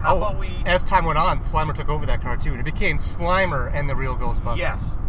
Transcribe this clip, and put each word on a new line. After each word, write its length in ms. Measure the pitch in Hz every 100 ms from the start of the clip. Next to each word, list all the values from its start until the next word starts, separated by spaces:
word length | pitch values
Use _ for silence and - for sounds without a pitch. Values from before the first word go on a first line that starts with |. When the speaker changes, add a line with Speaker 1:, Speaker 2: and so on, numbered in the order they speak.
Speaker 1:
How 120 | 156 185
Speaker 2:
Oh, 20 |
Speaker 1:
about 180 | 214 196
we 240 | - - -
Speaker 2:
as 200 | 180 -
time 180 | 190
went 140 | 165 156
on, 220 | 175 147
Slimer 340 | - 156 156
took 160 | 131 143
over 160 | 147 127
that 160 | 123
cartoon. 380 | 127 139 147 127
It 20 |
became 340 | 131 151 196 147
Slimer 720 | - - 170 185 185 143 123
and 160 | 143 143
the 60 | 131
Real 200 | 131 127
Ghostbusters. 420 | 123 113 120 117
Speaker 1:
Yes. 420 | 127 - - -